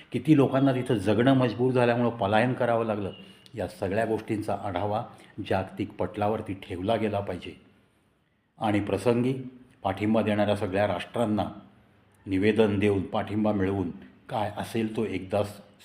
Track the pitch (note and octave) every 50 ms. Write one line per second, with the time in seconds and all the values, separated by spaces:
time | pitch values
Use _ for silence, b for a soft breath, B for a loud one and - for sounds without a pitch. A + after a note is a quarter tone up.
0 | B B - A#2+ - D#3 D3+ C#3 C3 A2+ B2+ C3+ C#3 C3+ B2 B2+ A#2+ - B2 G2+
1 | F#2 G#2+ G#2 A2 B2 C3+ C3+ C3 B2+ A#2 G#2 A#2 B2+ C3 B2 B2+ A#2+ A#2+ A#2 B2
2 | A#2+ A#2 A#2 A#2+ G2+ G2 G#2+ A2 A#2+ B2+ B2 - B2 A#2 A#2 A2+ A#2 A2 G#2 G#2
3 | G2 F2+ - B B B B B B - - G#2+ F2+ F2 - - G#2 F2+ G2 A2
4 | A#2 G#2+ A2 G#2 - - A2 G2+ - A2+ F#2+ - G2+ G2+ F2 F2 G#2 G#2 G#2 A2+
5 | A#2+ B B B B B B - G2 - G#2 F#2+ F#2+ - - - G#2 G#2 - -
6 | G2 - - G#2 G#2 G#2 A2 G#2+ G#2+ - F#2+ - - - F#2 E2+ F#2 A2 A2+ G#2
7 | A2 G#2 G2+ G2+ G2+ F#2+ F2+ E2+ - F2+ D2+ - - - _ _ _ _ _ _
8 | _ _ _ _ _ _ _ _ _ _ _ - A2+ G#2+ G#2 G2+ - - G2 F#2
9 | - B2 A#2 A#2+ A#2+ C3 C#3 C3+ - - - - - - _ _ - G2 F#2+ G2
10 | G#2+ G#2+ A2+ A2+ G2+ G#2+ G#2 G#2+ G2+ G2+ G2+ G2+ A2 F2+ F#2+ G2 G#2 G2 F2+ F2
11 | - - - A2+ A#2 G#2+ G#2+ G2 F2 - - - - - _ _ _ _ _ _
12 | _ _ _ _ _ G2 F#2+ F#2 G#2 A2 G#2 A2 A2 G2+ G2+ G2 G#2 G2+ G2 F#2+
13 | F2 - A2+ G#2 F#2+ G2 G2+ G#2+ G#2+ G#2+ G#2 G2 F#2 F#2+ G2 G2 F2+ E2 - -
14 | - - - - _ - B2+ A2 G#2 G#2 - G2+ G2 - - A2+ G#2+ G#2+ G#2+ B2
15 | A2 F#2+ F#2+ F2+ F#2 F#2 G#2 G2+ G2+ G2 - - - - _ _